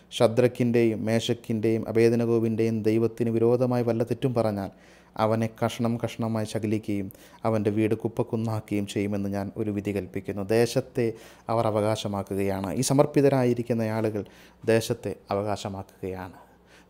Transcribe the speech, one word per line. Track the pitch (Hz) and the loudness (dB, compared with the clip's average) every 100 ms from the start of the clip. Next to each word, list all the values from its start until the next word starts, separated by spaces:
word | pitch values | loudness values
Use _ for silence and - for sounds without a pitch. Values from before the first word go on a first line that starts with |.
| - | -8
ശദ്രക്കിൻ്റെയും | - 120 113 123 - 123 117 117 107 104 | 2 2 4 2 2 2 4 2 2 0
മേശക്കിൻ്റെയും | 113 110 120 - 113 113 113 - | 0 0 -4 -4 -2 0 0 0
അബേദ്നെഗോവിൻ്റെയും | 110 117 117 117 117 113 110 113 113 | 4 4 4 2 2 2 0 0 0
ദൈവത്തിന് | 107 110 113 113 117 | 2 2 2 0 0
വിരോധമായി | 113 117 123 127 123 | 2 4 4 2 0
വല്ല | 120 113 | 0 0
തെറ്റും | 113 117 135 | 0 -2 -2
പറഞ്ഞാൽ | 120 110 101 95 - - - - - | 0 0 0 -6 -10 -20 -20 -12 -2
അവനെ | 110 110 113 | 0 2 0
കഷണം | - 117 - 117 117 | -2 -4 -2 -2 -2
കഷണമായി | 113 - 113 110 107 | -4 -4 -4 -2 -4
ശകലിക്കുകയും | 113 107 107 - 101 95 - - - | -4 -2 -2 -2 -4 -6 -12 -20 -6
അവൻ്റെ | 113 110 104 | -2 0 0
വീട് | 104 110 110 | 2 2 0
കുപ്പക്കുന്നാക്കുകയും | 113 - 120 113 113 110 - 104 101 | -4 -4 -2 -2 -2 -4 -4 -4 -2
ചെയ്യുമെന്ന് | 113 101 101 101 | -2 -2 -2 -4
ഞാൻ | 101 98 - | -4 -6 -6
ഒരു | 107 | -4
വിധി | 101 101 | -4 -2
കൽപ്പിക്കുന്നു." | 101 92 101 98 98 98 | -4 -4 -8 -6 -6 0
ദേശത്തെ | 110 117 135 - - 117 110 - - - | 2 2 0 -4 -2 -2 -4 -12 -14 -4
അവർ | 113 113 | 0 0
അവകാശമാക്കുകയാണ്. | 107 104 110 107 101 95 98 98 95 98 | 2 0 0 -4 -6 -4 -2 -2 -2 -4
ഈ | 87 | -2
സമർപ്പിതരായിരിക്കുന്ന | 127 139 147 - 139 135 123 120 117 117 110 | 2 4 4 4 4 4 2 0 -2 -2 -2
ആളുകൾ | 110 110 107 - - - - | -2 -2 -2 -8 -14 -20 -6
ദേശത്തെ | 113 113 - 120 104 - - | 2 2 2 -4 -6 -8 -4
അവകാശമാക്കുകയാണ്. | 101 104 101 104 98 95 - 95 92 92 87 - _ _ - | -2 -2 -4 -6 -10 -12 -12 -10 -8 -12 -16 -20 _ _ -20